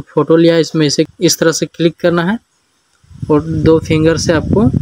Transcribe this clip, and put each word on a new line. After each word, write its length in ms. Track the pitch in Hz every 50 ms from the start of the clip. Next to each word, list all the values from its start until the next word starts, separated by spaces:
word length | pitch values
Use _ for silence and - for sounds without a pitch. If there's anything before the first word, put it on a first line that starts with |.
| -
photo 300 | - - 160 147 - 165
लिया 180 | 165 170 165 165
है 60 | 170
इसमें 240 | 151 - - 160 151
इसे 200 | 143 - - 156 - _ -
इस 160 | 185 160 - -
तरह 120 | 170 165
से 140 | 156 - 170
click 280 | - - - 160 170 160
करना 260 | - - 175 170 170 165
है 140 | 185 226 233 - _ _ _ _ _ _ _ _ _ _ _ _ _ - - - -
और 120 | 156 147
दो 360 | 160 160 160 156 131 156 160 160
finger 360 | - - 160 156 156 165 165
से 160 | 147 - - 165
आपको 340 | 151 - - - 190 226 254 - -